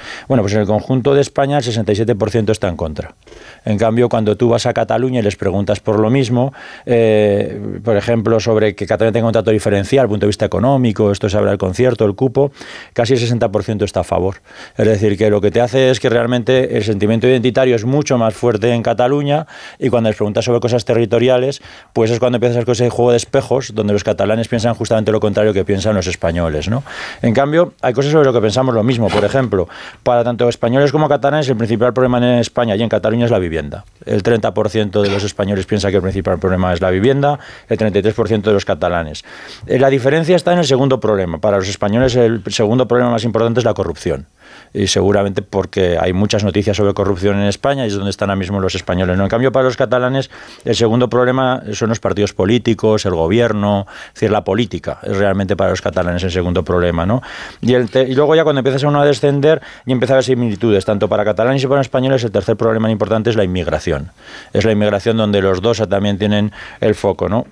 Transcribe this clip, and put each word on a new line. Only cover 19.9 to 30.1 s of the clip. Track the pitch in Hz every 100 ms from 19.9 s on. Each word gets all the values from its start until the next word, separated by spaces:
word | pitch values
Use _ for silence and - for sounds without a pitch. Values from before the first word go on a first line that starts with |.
| 117 113
les | 101
preguntas | 104 101 113
sobre | 117
cosas | 113 117 107
territoriales, | 117 110 117 120 127 131 139 - - -
pues | - 110
es | 117
cuando | 123 120
empieza | 120 120
ese | 117 120 120
juego | 117 120
de | 120
espejos, | - 135 131 127 123
donde | 110 104
los | 101
catalanes | 107 101 101 113 110
piensan | 120 117
justamente | 113 110 110 107
lo | 107
contrario | 107 104 107
que | 98 92
piensan | 98 104 104
los | 90
españoles, | 85 85 85 82 76 82
¿no? | 123 139 - - -
En | 120
cambio, | 113 143 160 175 -
hay | 123
cosas | 117 139
sobre | 156 135
lo |
que | 117
pensamos | 107 107 131
lo | 113
mismo. | 113 120 104
Por | 101 104
ejemplo, | 135 123 98 87 - - -
para | -